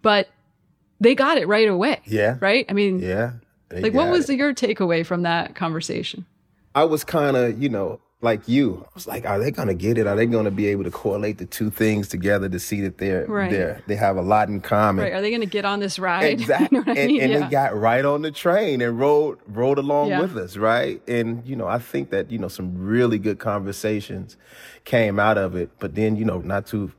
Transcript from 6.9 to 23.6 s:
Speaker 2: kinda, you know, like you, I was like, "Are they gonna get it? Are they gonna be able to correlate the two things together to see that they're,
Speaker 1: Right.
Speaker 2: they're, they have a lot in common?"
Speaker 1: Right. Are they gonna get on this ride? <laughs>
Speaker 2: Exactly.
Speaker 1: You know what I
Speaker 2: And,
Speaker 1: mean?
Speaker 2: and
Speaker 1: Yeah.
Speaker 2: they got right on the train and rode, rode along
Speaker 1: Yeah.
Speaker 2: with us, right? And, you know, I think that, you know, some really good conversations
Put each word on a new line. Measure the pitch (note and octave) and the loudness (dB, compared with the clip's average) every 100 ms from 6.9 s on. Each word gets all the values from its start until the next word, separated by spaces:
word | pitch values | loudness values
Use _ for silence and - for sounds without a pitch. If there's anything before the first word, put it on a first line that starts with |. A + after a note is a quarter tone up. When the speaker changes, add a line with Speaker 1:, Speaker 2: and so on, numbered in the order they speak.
| D#3 | 2
Speaker 2:
kinda, | - E3 C#3+ C3+ B2 | 0 0 2 2 0
you | A2 C#3 | 0 -2
know, | G#2+ F#2+ - _ _ | -2 -4 -6 _ _
like | A#2+ G#2 - | -2 -2 0
you, | B2+ C3 F2+ - | 2 2 -2 -14
I | - | -16
was | - | -12
like, | - A2+ | -8 -4
"Are | G2+ | -2
they | B2+ | -2
gonna | - G#2+ | -2 -4
get | F2 G2 A#2 | -2 0 2
it? | G2+ | 2
Are | G2+ | 2
they | A#2 | 2
gonna | A#2 G#2+ | 2 0
be | G2 G#2 | 0 0
able | G2+ F2+ | 0 -4
to | |
correlate | - A2 G2+ G#2 G2+ | -4 -4 -2 -4 -6
the | F2+ | -10
two | - G#2+ | -4 -4
things | - A2 G#2 G2 | 0 2 2 -2
together | F#2+ F#2 G2+ F#2+ | -4 0 0 0
to | F2+ | -6
see | - G#2 | -4 -4
that | G2 - | -4 -4
they're, | G2 F2+ - | -2 -2 -2
Speaker 1:
Right. | G#3 F#2+ | -2 0
Speaker 2:
they're, | G2+ F2 - - | 0 -2 -6 -6
they | G#2 | 0
have | G#2 F#2 | 0 0
a | |
lot | F#2 G#2+ G#2 | 2 2 2
in | G2+ | -4
common?" | - G#2 G#2+ F#2+ | 0 2 4 2
Speaker 1:
Right. | - | 0
Are | F#3 | -2
they | G#3 | -2
gonna | A#3 G#3 | -2 -2
get | G#3 G3 | -2 -2
on | G3+ | -2
this | G3+ - | -4 -2
ride? | F#3 F3 | -2 2
<laughs> | F#3 F3+ | 2 0
Speaker 2:
Exactly. | A3+ - D4+ C4+ | 0 0 4 2
Speaker 1:
You | - | 2
know | |
what | C#3+ | 0
I | |
Speaker 2:
And, | C3+ | 2
Speaker 1:
mean? | D4 | 2
Speaker 2:
and | C3+ | 4
Speaker 1:
Yeah. | C#3+ | 2
Speaker 2:
they | C#3+ | 2
got | C#3 C3+ G#2 | 2 0 2
right | A2+ A#2+ C#3+ | 2 4 2
on | D3 | 0
the | D#3 | -2
train | D3 F3 F#3 G#3 C3 | -2 0 2 2 0
and | A#2+ A#2 | 0 2
rode, | C#3 D3 D3+ - - | 4 4 2 -4 -10
rode | G#2 B2+ C#3 | 0 2 2
along | C#3 C#3+ D3 | 2 2 2
Speaker 1:
Yeah. | F#3 | 0
Speaker 2:
with | F#3 A#2 | -2 -4
us, | F2+ F#2+ | -8 0
right? | A2 A#2+ C3+ - - | 2 2 0 -6 -4
And, | A#2+ A2+ A#2 A#2+ | -2 -2 -4 -8
you | C3 | -6
know, | F2+ | -4
I | A#2+ | -4
think | A#2 C3+ - | -4 -8 -4
that, | G2 - | -4 -4
you | A2+ | -6
know, | F#2+ | -8
some | - F#2 F2+ | -8 -8 -6
really | F#2+ A#2 B2 A2 | 0 2 2 2
good | G#2 G2 | -2 -4
conversations | A2 G#2 | -4 -4